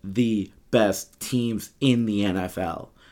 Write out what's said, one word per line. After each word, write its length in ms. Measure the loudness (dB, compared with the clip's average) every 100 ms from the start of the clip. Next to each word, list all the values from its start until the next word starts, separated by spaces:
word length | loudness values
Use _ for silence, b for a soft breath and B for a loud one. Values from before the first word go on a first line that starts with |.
the 480 | -4 0 2 0 -2 -10 _
best 500 | 2 2 0 -8 -14
teams 500 | -4 -2 -2 -4 -8 0
in 260 | 2 4 2
the 180 | 0
N 140 | 0 0
F 180 | -4 -4
L. 340 | -6 -6 -12 b b